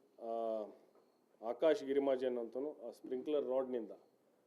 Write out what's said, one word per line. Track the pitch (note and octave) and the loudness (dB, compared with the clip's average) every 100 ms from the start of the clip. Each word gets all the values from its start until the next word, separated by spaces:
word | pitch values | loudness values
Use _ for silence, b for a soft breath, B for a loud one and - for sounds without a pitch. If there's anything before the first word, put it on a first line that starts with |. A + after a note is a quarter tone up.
| _ - | _ -12
ಆ, | A#2 A2+ A2+ A2 G2+ - - - _ _ _ - A2 | -4 -2 0 -2 -4 -12 -20 -20 _ _ _ -8 -6
ಆಕಾಶ್ | B2 D#3+ C#3+ | 4 4 4
ಗಿರಿಮಾಜಿ | C3+ C#3 C#3 C3 B2+ | 2 2 4 2 2
ಅನ್ನೋಂಥವನು | B2 A2+ B2+ D3+ C#3+ A#2 | -2 -4 -4 -6 -6 -12
ಆ | |
ಸ್ಪ್ರಿಂಕ್ಲರ್ | G#2+ - B2+ C3+ D3 B2 | -12 -6 -4 0 0 2
ರಾಡ್‌ನಿಂದ | C3 C3 B2 G#2 G2 - _ _ _ | 0 0 -2 -4 -10 -20 _ _ _